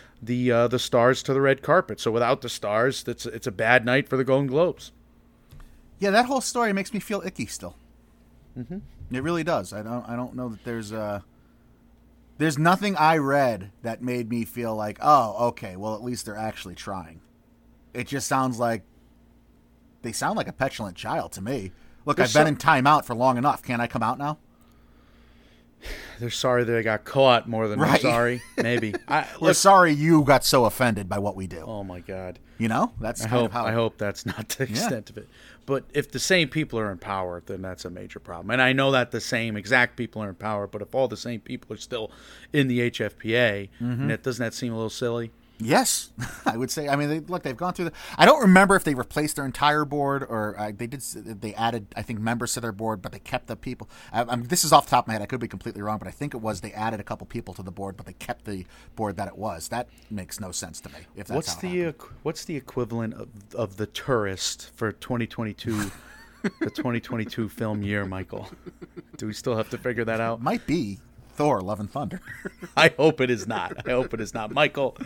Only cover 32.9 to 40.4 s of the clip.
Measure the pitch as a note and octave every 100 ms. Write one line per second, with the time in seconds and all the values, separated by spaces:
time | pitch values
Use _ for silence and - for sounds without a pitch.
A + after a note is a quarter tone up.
32.9 | - A2 - A2 B2 A#2 A#2 A2+ A2+ A2+
33.9 | - G#2 G2 A2+ F#2+ A2 - C3 A2 A3+
34.9 | A#2+ - G#2+ G#2+ - - - - C3+ -
35.9 | D3 C#3+ B2+ - F#3 D#3 D#3 D3 A2+ G#2+
36.9 | F#2 - G2 F2+ F2 E2+ F#2+ F#2 F2+ F#2
37.9 | F2+ G2 - - E2+ F#2 B2 B2+ C3 C3+
38.9 | C3 A#2+ A#2 - A#2+ A2+ G#2 G2 B2+ A#2+
39.9 | - A#2 G#2+ G#2 F#2